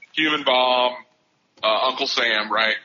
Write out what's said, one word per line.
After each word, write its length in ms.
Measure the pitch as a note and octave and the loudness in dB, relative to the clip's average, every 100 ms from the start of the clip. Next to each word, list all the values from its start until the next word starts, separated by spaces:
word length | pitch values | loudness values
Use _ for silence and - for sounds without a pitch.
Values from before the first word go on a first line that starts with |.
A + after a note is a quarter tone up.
| - | -14
Human 300 | - D#3 D3+ | -4 -2 0
Bomb, 500 | C3+ B2+ B2+ B2+ B2 B2 - _ _ _ _ _ | 0 2 4 2 0 -2 -16 _ _ _ _ _
uh, 260 | A2 G#2+ B2 | -2 0 0
Uncle 180 | B2+ C3+ | -2 -4
Sam, 440 | - A#2 A2 G#2+ | -2 0 -2 -2
right? 240 | G#2+ A2 G#2+ | 0 0 -2